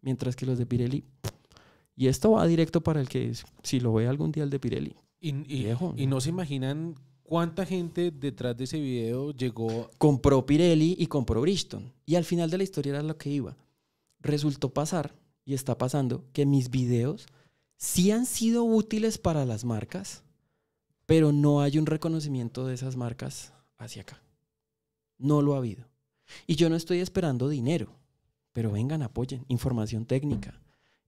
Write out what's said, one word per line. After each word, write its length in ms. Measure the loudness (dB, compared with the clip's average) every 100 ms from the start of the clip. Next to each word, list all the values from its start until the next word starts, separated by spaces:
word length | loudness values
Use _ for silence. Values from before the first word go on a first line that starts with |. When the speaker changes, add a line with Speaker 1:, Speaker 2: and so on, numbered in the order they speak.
Speaker 1:
Mientras 340 | -6 -4 -4 -4
que 100 | -4
los 120 | -2
de 80 | 0
Pirelli, 400 | 0 0 -4 -8 _ -16 _ _ -20 _ _ _ 0
y 120 | 2
esto 240 | 4 4
va 160 | 6 6
directo 340 | 4 4 2
para 180 | 0 0
el 80 | -2
que, 240 | -2 -4 -6 -12 _
si 160 | -2 0
lo 140 | 2
ve 140 | 2 2
algún 240 | 0 -2
día 100 | -2
el 60 | -4
de 100 | -4
Pirelli, 360 | -4 -4 -6 -10 _ _
Speaker 2:
Y, 80 | -6
y, 340 | -6 -6 -4
Speaker 1:
viejo. 300 | -2 -2 -2 -2
Speaker 2:
y 120 | -2
no 120 | 0
se 100 | -2
imaginan 680 | -4 -4 -4 -4 -4 -8 -12 _ _
cuánta 420 | -4 -2 -2 -4 -4
gente 460 | -4 -4 -4 -4
detrás 460 | -4 -8 -4 -6 -4
de 60 | -6
ese 160 | -4
video 500 | -4 -4 -4 -4 -6
llegó. 580 | -4 -6 -2 -4 -4 -6 2
Speaker 1:
Compró 460 | 4 6 6 4 4
Pirelli 500 | 4 6 6 4 2
y 60 | 0
compró 320 | 0 4 4
Bridgestone. 540 | 4 0 -2 -8 -12 _ 0
Y 100 | 2
al 100 | 2
final 240 | 0 2
de 80 | 0
la 60 |
historia 260 | -2 -2 -2
era 140 | -2
lo 140 | -4 -6
que 120 | -4
iba. 260 | -2 -4 -10 _ _ _ _ _ _
Resultó 540 | -2 0 0 0 -2
pasar, 420 | -2 -2 -2 -4 _ _ _
y 120 | -6 -4
está 200 | -2 -2
pasando, 460 | 0 0 0 -2 -6
que 120 | 0 4
mis 240 | 4 2
videos 560 | 0 2 2 0 -4 -14 _ _ _ _ -10
sí 360 | -2 2 4
han 160 | 4 0
sido 360 | 0 0 2
útiles 540 | 4 2 2 0 -2 0
para 260 | 0 0
las 220 | 0 -2 -4
marcas, 580 | -4 -6 -10 -12 -16 _ _ _ _ _ _ _ _ 2
pero 240 | 4 6
no 300 | 4 4 4
hay 180 | 4 2
un 80 | 0
reconocimiento 760 | -2 -2 -4 -4 -6 -6 -6 -6
de 80 | -6
esas 200 | -8 -6
marcas 560 | -6 -6 -10 -12 -18 _ _ -20
hacia 260 | -18 -16
acá. 180 | -18 -20 _ _ _ _ _ _ _ _ _ -4
No 240 | 0 2
lo 140 | 2 0
ha 20 |
habido. 280 | -4 -8 -16 _ _ _ _ -14 -4
Y 80 | 2
yo 140 | 4
no 60 | 2
estoy 240 | 0 -4
esperando 500 | -2 -2 -2 0 -2
dinero, 400 | -2 -2 -2 -4 -14 _ _ _ _ _
pero 180 | -4 -2
vengan, 300 | -2 -2 -4
apoyen, 420 | -4 -6 -6 -8 -4
información 580 | -2 -2 -2 -2 -4 -2
técnica. 560 | -2 -2 -4 -6 -16 _ _ _ _